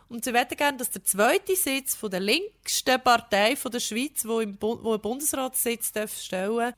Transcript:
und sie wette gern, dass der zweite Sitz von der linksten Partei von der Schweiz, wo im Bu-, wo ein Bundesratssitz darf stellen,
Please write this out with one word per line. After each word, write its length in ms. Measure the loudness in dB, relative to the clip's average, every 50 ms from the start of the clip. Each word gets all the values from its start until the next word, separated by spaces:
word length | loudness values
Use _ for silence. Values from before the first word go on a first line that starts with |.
| _ -14
und 140 | -10 -6 -4
sie 80 | 0 2
wette 200 | 2 2 0 0
gern, 200 | 0 0 0 0 0
dass 120 | -4 -6
der 140 | -6 -4 -4
zweite 500 | -2 2 4 4 4 4 4 2 0 0
Sitz 380 | 0 2 0 0 0 -2 -4 -4
von 160 | -4 -4 -4
der 100 | -4 -2
linksten 760 | 2 2 2 2 0 -4 -10 _ -6 -4 -4 0 2 2 2 4 4
Partei 540 | 4 4 4 2 2 2 4 4 4 2
von 140 | 0 -2 -4 -4
der 80 | -4
Schweiz, 440 | -4 -2 -2 -2 -2 -2 -4 -6 -4
wo 140 | -2 -2 -2
im 160 | -2 -4 -4
Bu-, 260 | -4 -4 -4 -2 -2 -2
wo 120 | -2 -2
ein 60 | -2
Bundesratssitz 920 | -2 -4 -4 -2 -2 -2 -2 -2 -2 -2 -2 -2 -2 -2 -2 -2 -4 -4 -4
darf 220 | -4 -4 -4 -6 -10
stellen, 540 | -8 -6 -4 -4 -2 -2 0 0 -2 -2 -4